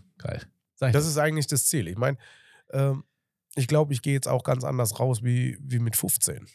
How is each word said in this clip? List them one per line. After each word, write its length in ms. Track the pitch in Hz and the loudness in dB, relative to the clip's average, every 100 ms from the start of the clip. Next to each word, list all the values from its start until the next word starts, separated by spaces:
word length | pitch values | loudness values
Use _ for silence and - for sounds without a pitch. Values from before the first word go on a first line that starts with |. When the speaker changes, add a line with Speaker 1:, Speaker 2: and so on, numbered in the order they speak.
| - _ | -16 _
Speaker 1:
geil. 240 | - - - _ _ _ | -8 -8 -10 _ _ _
Sag 120 | 131 | 2
ich 20 | |
Speaker 2:
Das 120 | 127 | 4
Speaker 1:
doch. 60 | 160 | 2
Speaker 2:
ist 80 | 147 | 0
eigentlich 300 | 151 156 139 | 0 0 0
das 180 | 143 - | 0 0
Ziel. 220 | 151 87 | 0 -2
Ich 80 | 95 | -2
meine, 180 | 127 139 - - - - _ | -2 -2 -10 -20 -20 -20 _
ähm, 320 | 135 139 135 - _ _ _ _ - | 0 0 0 -8 _ _ _ _ -4
ich 100 | 123 | 2
glaub, 240 | 151 151 | 2 2
ich 100 | 127 | 0
gehe 120 | - | 0
jetzt 160 | 139 127 | 0 0
auch 160 | 127 | -2
ganz 180 | - 127 | 0 -2
anders 380 | 131 131 113 - | 0 0 -2 0
raus 240 | 127 117 | 0 0
wie, 340 | 123 123 127 123 | 2 2 0 -4
wie 200 | 139 123 | -4 0
mit 160 | 117 - | 0 0
fünfzehn. 500 | - - - 69 - | -2 0 0 -2 -12